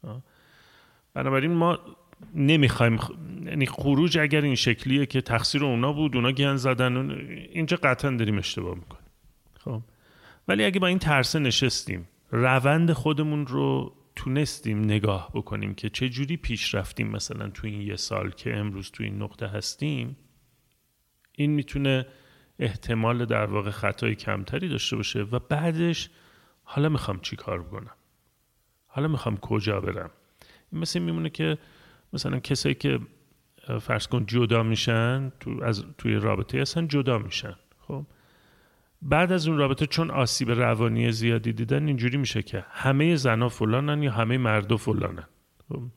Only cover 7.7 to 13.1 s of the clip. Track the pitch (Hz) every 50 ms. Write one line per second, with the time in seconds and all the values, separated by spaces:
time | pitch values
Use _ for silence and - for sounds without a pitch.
7.7 | 190 170 - 139 127 - - 143 131 120 113 104 107 101 92 - - - 92 90
8.7 | 92 90 - - - - - - _ _ _ - _ _ _ _ _ - - -
9.7 | 127 113 113 - _ _ _ _ _ _ - - - _ _ - 190 202 214 208
10.7 | 185 196 185 180 180 190 - 156 147 139 127 - - 156 147 131 110 - - 127
11.7 | - - - - 98 90 85 - _ _ _ _ - 117 120 127 131 131 123 139
12.7 | 147 160 170 170 160 - 123 156